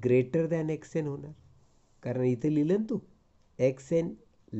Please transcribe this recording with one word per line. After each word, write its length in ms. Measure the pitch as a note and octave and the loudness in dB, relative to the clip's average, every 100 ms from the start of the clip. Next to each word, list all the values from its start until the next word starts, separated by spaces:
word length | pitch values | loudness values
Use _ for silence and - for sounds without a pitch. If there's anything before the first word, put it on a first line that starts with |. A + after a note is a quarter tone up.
| A#2+ | 4
greater 400 | B2+ B2+ E3 D#3+ | 4 4 0 0
than 180 | E3 D#3 | -2 -2
X 260 | D3+ - E3+ | -4 -4 -4
एन 120 | D3 | -4
होणार, 240 | C#3+ C#3+ D#3 - - _ _ _ _ | -6 -12 -16 -20 -20 _ _ _ _
कारण 200 | B2+ B2 | -6 0
इथे 300 | B2+ B2 D3+ D3+ | 0 2 2 2
लिहिलं 240 | D3+ G3+ | 2 0
ना 60 | A3 | 0
तू, 100 | G#3+ - _ _ _ _ - | -4 -6 _ _ _ _ 0
X 320 | C3 C#3 - | 0 0 0
N 200 | E3 E3+ A3 - _ _ | 0 0 -6 -18 _ _